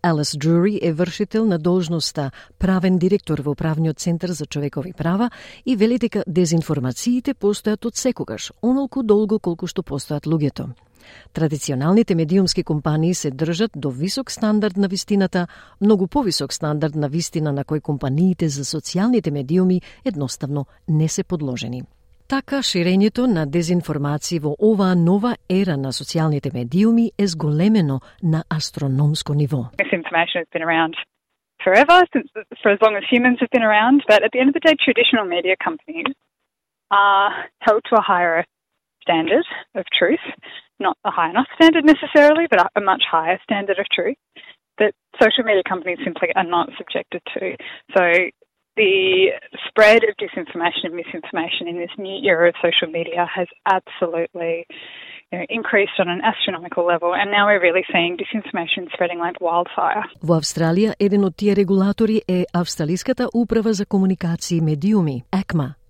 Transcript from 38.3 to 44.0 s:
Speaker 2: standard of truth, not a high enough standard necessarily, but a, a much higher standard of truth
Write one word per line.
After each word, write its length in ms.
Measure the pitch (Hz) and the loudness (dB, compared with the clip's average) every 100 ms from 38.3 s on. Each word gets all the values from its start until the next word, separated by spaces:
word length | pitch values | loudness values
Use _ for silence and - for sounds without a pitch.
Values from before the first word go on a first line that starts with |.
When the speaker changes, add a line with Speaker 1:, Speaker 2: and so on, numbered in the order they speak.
| 165 - _ _ _ _ _ | 0 -4 _ _ _ _ _
Speaker 2:
standard 460 | - 165 165 233 349 - - | -2 0 2 0 0 -12 -10
of 120 | 220 - - | -10 -4 0
truth, 260 | 180 294 - - - - _ _ | 2 0 -4 -16 -20 -20 _ _
not 160 | 196 - 202 | -4 -2 -6
a 20 | 175 | -2
high 140 | 165 | 0
enough 160 | 180 170 - | 0 -2 4
standard 260 | 320 330 302 | 4 6 4
necessarily, 520 | 294 294 302 294 311 339 | 4 4 6 6 4 2
but 80 | 196 | 2
a, 40 | 175 - | 2 0
a 20 | 196 | 0
much 120 | 190 - | 0 0
higher 300 | 165 165 185 | 0 0 -4
standard 380 | - 202 202 185 | -2 -4 -2 -4
of 40 | 202 | -2
truth 240 | - | -2